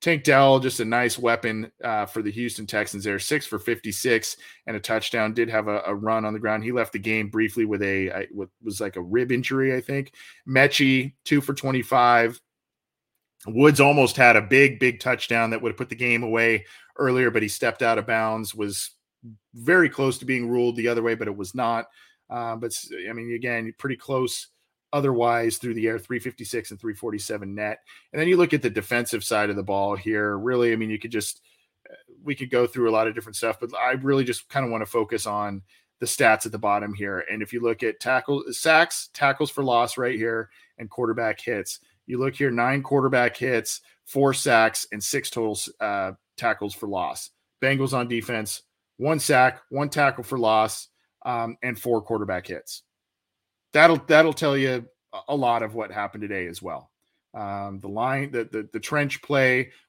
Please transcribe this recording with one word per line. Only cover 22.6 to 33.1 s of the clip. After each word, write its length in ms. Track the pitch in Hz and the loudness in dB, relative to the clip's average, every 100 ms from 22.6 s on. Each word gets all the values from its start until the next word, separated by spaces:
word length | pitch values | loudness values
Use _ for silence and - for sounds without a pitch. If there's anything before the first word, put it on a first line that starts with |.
| 120 | -8
s-, 200 | - - - 92 | -10 -10 -12 -10
I 40 | |
mean, 220 | 113 117 | -10 -8
again, 360 | 117 123 117 113 - | -6 -4 -4 -4 -8
pretty 200 | 139 123 | -8 -8
close 520 | - 135 127 - - _ _ _ _ | -4 -2 -2 -4 -12 _ _ _ _
otherwise 640 | 147 139 120 117 117 117 110 | -2 0 2 2 2 0 -2
through 160 | 123 | -6
the 120 | 113 113 | -2 -2
air, 100 | 110 | -2
three 200 | - 123 | -6 -8
fifty-six 520 | 127 - 117 120 104 | -8 -10 -8 -8 -8
and 100 | 101 | -10
three 140 | 117 | -10
forty-seven 600 | 104 120 104 101 107 98 | -8 -8 -8 -6 -8 -8
net. 260 | 101 107 107 _ - _ | -8 -8 -8 _ -20 _
And 80 | - | -2
then 80 | 165 | 2
you 100 | 180 | 4
look 160 | 175 | 4
at 80 | 147 | 2
the 80 | 123 | 0
defensive 520 | 104 98 120 120 117 | -4 -2 -2 -2 -4
side 280 | - 107 104 | 0 0 0
of 60 | 101 | -2
the 60 | |
ball 320 | 95 98 98 | -2 0 0
here. 440 | 101 107 107 104 101 | -2 -2 0 0 -2
Really, 340 | 113 127 120 | 0 2 2
I 40 | 113 | 2
mean, 120 | 110 | -2
you 100 | 107 | -6
could 120 | 113 | -6
just, 320 | 113 104 - _ _ _ _ - | -6 -6 -10 _ _ _ _ -20
uh, 60 | - _ _ | -20 _ _
we 100 | 147 | -8
could 160 | 139 127 | -8 -2
go 160 | 123 120 | 2 2
through 220 | 127 117 | 2 2
a 40 | |
lot 160 | 110 | 4
of 60 | 113 | 2